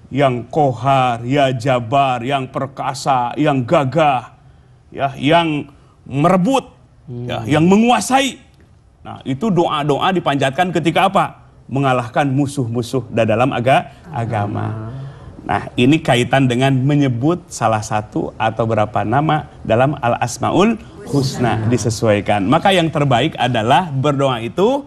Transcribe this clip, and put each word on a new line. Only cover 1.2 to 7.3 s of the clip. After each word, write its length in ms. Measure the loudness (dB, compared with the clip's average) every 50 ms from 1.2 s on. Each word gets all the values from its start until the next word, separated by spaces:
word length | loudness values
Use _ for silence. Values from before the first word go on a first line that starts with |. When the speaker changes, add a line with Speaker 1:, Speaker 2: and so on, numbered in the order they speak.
Speaker 1:
ya 300 | -4 -2 0 2 2 2
Jabar, 680 | 0 -2 -2 0 0 0 -2 0 0 0 2 0 -2 -4
yang 260 | -2 -2 -2 -4 -4
perkasa, 880 | -6 -6 -8 -8 -8 -8 -8 -8 -8 -8 -4 -2 0 0 0 0 -2 -2
yang 240 | 0 0 0 0 0
gagah, 800 | 0 2 2 2 2 2 2 2 2 2 2 0 -4 -8 -16 -20 _ -20 -20 -20 _ _ -20 _ _
ya, 240 | _ -6 -4 -4 -4 -4
yang 540 | -2 0 2 4 4 4 2 -2 -4 -6 -8 -14 -20 -20 _ _ _
merebut, 720 | _ -8 -2 2 2 4 4 4 4 2 2 0 0 -4 -12 _ _ _ _ _ _
Speaker 2:
Hmm. 240 | -14 -12 -10 -8
Speaker 1:
ya, 160 | -6